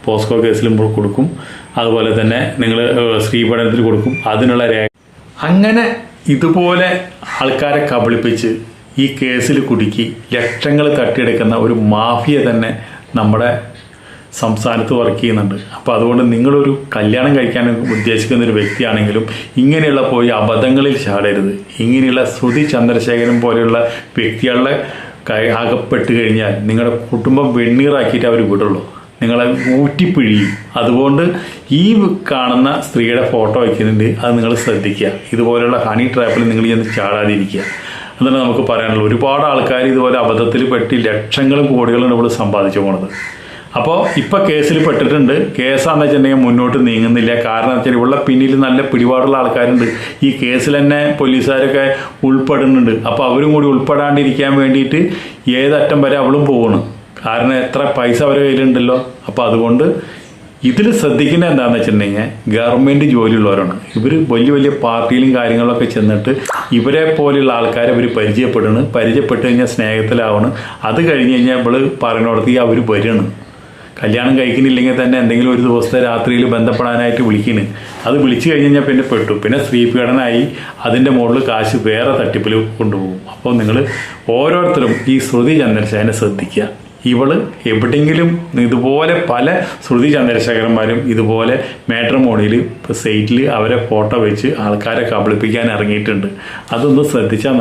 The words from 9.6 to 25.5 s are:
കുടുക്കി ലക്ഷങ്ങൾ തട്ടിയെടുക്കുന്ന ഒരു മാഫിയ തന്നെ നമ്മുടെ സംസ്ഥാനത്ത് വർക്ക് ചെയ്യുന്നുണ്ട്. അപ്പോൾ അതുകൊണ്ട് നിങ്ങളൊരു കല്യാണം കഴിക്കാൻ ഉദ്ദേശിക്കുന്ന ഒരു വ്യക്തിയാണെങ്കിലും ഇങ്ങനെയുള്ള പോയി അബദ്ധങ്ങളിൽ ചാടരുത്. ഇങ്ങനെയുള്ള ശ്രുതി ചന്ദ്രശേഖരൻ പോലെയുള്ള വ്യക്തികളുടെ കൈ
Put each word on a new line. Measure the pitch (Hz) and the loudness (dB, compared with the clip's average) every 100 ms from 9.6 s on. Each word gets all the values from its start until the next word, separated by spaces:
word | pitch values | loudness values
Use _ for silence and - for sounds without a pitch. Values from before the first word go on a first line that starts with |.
| - | 0
കുടുക്കി | 113 104 107 113 - - 120 | 0 0 -2 -6 -8 -6 -4
ലക്ഷങ്ങൾ | 117 - 147 147 147 143 | -4 -4 0 2 2 0
തട്ടിയെടുക്കുന്ന | 120 - 117 117 110 113 | 0 0 0 0 0 2
ഒരു | 113 113 107 | 0 2 2
മാഫിയ | 104 113 120 151 147 117 | 2 0 0 0 0 2
തന്നെ | 113 113 110 - - - 120 | 0 -2 -6 -14 -20 -6 0
നമ്മുടെ | 107 110 120 117 - - - - - - - - | 2 2 0 -2 -8 -20 -20 -20 -20 -20 -20 -6
സംസ്ഥാനത്ത് | 113 107 120 113 110 123 | -4 -2 -2 -2 0 0
വർക്ക് | 110 - | 0 0
ചെയ്യുന്നുണ്ട്. | 117 107 101 98 - - | 0 0 -2 -6 -10 -8
അപ്പോൾ | - 113 | -2 0
അതുകൊണ്ട് | 117 120 120 | 2 2 2
നിങ്ങളൊരു | 113 131 143 139 139 - 110 | 2 2 2 2 -2 -6 -2
കല്യാണം | 107 120 135 139 | 0 2 2 2
കഴിക്കാൻ | 117 123 120 113 123 | 0 0 0 0 -2
ഉദ്ദേശിക്കുന്ന | 110 110 110 110 120 117 | -2 0 0 0 0 2
ഒരു | 104 | 0
വ്യക്തിയാണെങ്കിലും | 101 - 117 107 104 107 110 - - 131 | -2 -2 -2 0 0 -2 -4 -10 -6 0
ഇങ്ങനെയുള്ള | 131 156 156 139 - | 2 2 2 0 0
പോയി | 123 120 107 | 2 2 2
അബദ്ധങ്ങളിൽ | 107 110 131 135 139 135 | 0 0 2 2 2 -2
ചാടരുത്. | 110 98 104 101 98 98 - - | -2 -2 0 0 -2 -6 -12 -4
ഇങ്ങനെയുള്ള | 113 131 131 127 120 | 0 2 2 0 -2
ശ്രുതി | - 123 131 147 | -2 -2 0 0
ചന്ദ്രശേഖരൻ | 123 117 117 117 117 120 120 | 0 2 0 0 0 0 0
പോലെയുള്ള | 120 113 113 117 117 - - - | 2 2 2 0 -2 -6 -8 -4
വ്യക്തികളുടെ | 110 110 127 123 131 147 - - - - - | -4 -2 0 0 0 -2 -6 -12 -16 -14 -4
കൈ | 110 113 | -2 0